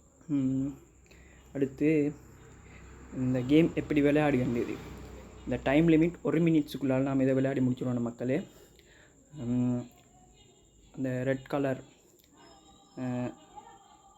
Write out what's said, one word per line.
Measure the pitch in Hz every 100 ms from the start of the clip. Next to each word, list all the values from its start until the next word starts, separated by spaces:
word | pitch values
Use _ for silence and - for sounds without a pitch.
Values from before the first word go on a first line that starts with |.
| _ _ -
ம், | 143 131 131 139 139 - - - - - - -
அடுத்து | 139 135 135 151 156 147 151 - - - - - - - - - 131
இந்த | 127 127
கேம் | 123 151 165
எப்படி | - 135 151
விளையாட | 143 147 147 131
வேண்டியது? | 123 120 - - - - - - - -
இந்த | - 123
டைம் | 139 143 165
லிமிட் | 156 170 170
ஒரு | 151 151
மினிட்ஸுக்குள்ளால | 170 160 143 131 135 131
நாம் | 139 135
இதை | 131
விளையாடி | 131 135 139
முடிச்சிடணும் | 127 123 127 120
மக்களே. | 117 - 127 147 - - - - - - - _ _
ம், | 147 120 123 123 123 123 - _ - - - - _ _ _ _ -
அந்த | 131 127
ரெட் | 127 131 -
கலர், | 147 139 127 - _ _ _ _ - - - - - _ -
அஹ், | 127 123 123 - - - - - - - -